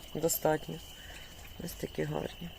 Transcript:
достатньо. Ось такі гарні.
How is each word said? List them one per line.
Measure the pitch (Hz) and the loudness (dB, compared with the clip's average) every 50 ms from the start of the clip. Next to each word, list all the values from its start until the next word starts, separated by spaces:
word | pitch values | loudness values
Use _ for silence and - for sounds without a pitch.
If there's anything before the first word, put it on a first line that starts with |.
| - - - | -4 -4 2
достатньо. | 160 151 165 - - - 156 156 151 - - 160 165 - - - - - - - - - - - - - - - - - | 4 4 6 6 6 6 6 6 6 2 -2 -6 -6 -8 -10 -12 -12 -12 -12 -10 -10 -12 -12 -12 -12 -12 -10 -8 -6 -6
Ось | 175 | -6
такі | - - - - - 156 | -4 -4 -4 -2 0 0
гарні. | 156 147 151 151 - - - - 170 170 - | 0 2 2 0 0 -2 -4 -6 -8 -8 -8